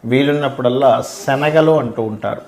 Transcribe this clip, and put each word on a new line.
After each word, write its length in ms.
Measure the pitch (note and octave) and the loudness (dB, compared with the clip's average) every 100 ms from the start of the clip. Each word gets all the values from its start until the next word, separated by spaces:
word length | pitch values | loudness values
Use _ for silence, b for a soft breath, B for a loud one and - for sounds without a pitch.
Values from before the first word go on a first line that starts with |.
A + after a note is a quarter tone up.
| A#2 | 0
వీలున్నప్పుడల్లా 960 | B2+ C#3 D3 C#3+ B2+ B2 B2 C#3 A2 - - - | 0 2 0 -2 -2 -2 2 4 2 -2 -8 -4
శనగలు 440 | C3+ D3+ D#3 D#3+ | 0 2 2 4
అంటూ 320 | D#3 A#2+ A2 | 2 0 -6
ఉంటారు 380 | A2 G#2+ G#2 - | -6 -6 -8 -8